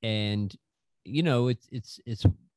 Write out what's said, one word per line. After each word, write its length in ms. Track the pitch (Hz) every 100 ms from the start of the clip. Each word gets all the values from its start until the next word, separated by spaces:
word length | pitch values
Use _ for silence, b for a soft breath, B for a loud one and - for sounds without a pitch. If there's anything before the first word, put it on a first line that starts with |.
And, 520 | 113 107 104 104 101 - _ _ _ _
you 180 | - 143
know, 260 | 170 123 123
it's, 200 | 120 -
it's, 280 | 127 - - -
it's, 200 | 110 101 - _